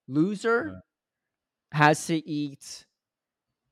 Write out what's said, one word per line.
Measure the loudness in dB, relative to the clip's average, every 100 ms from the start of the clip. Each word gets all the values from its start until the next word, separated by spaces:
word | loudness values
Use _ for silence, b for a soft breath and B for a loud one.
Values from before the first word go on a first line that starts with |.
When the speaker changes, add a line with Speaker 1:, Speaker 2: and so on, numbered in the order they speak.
| -4
Speaker 1:
Loser | 0 0 0 0 0 -2 -10 -18 _ _ _ _ _ _ _ _
Speaker 2:
Yeah. | 4
Speaker 1:
has | 4 4 0
to | -6 -4
eat. | -6 -6 -10 -18 -20 -20 _ _ _ _ _ _ _ _